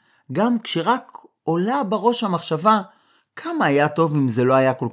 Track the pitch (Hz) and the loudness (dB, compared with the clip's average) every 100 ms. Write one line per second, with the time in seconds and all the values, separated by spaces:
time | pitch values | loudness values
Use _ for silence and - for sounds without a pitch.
0 | _ _ _ 135 220 240 - 170 165 254 | _ _ _ -2 0 -2 -4 -4 0 -2
1 | - - - _ - 165 190 277 220 214 | -4 -20 -20 _ -4 -2 0 -2 -2 0
2 | 214 233 208 175 - 156 196 214 190 _ | 0 0 -2 -4 -4 -2 2 2 0 _
3 | _ _ _ - 330 330 180 143 147 147 | _ _ _ -14 -8 -2 2 2 2 2
4 | 165 147 135 113 127 131 131 127 123 | 0 2 0 2 2 4 2 0 -4